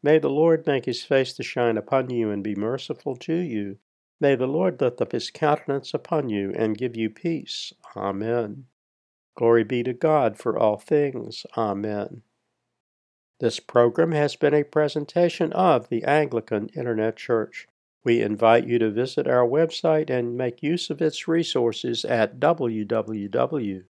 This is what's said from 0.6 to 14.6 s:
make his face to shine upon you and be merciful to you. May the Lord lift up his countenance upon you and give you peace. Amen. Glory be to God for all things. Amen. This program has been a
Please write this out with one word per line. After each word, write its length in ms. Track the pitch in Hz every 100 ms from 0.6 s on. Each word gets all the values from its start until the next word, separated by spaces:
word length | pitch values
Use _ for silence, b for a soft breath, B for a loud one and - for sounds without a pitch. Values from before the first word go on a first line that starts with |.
| 151
make 180 | 135 131
his 180 | 117
face 300 | - 135 127
to 100 | -
shine 340 | 127 - 120 107
upon 340 | - 135 127
you 180 | 120 107
and 140 | 101
be 100 | 101
merciful 600 | 98 107 131 - - 143 127
to 180 | -
you. 460 | 165 170 110 101 98 _ _ _ _
May 140 | 143 131
the 100 | 131
Lord 340 | 156 190 147
lift 220 | 127 -
up 120 | 120
his 180 | 120 -
countenance 640 | - 151 147 - 139 - 151
upon 340 | - 160 135
you 240 | 104 98 -
and 220 | 110 107
give 180 | 127 113
you 140 | 110
peace. 640 | - 170 160 - - - _ - 101
Amen. 680 | 101 98 113 120 107 120 131 _ _ _ _ _ _ -
Glory 280 | 117 117
be 180 | 107 123
to 120 | 120
God 440 | 120 160 156 120 104
for 180 | 120 -
all 200 | 107 104
things. 680 | - 151 143 127 110 - - -
Amen. 640 | 110 98 107 104 98 113 _ _ _ _ _ _ _ _ _ _ _ _
This 180 | 120 -
program 540 | - 120 120 120 165
has 240 | 156 143 -
been 160 | 151
a 100 | 151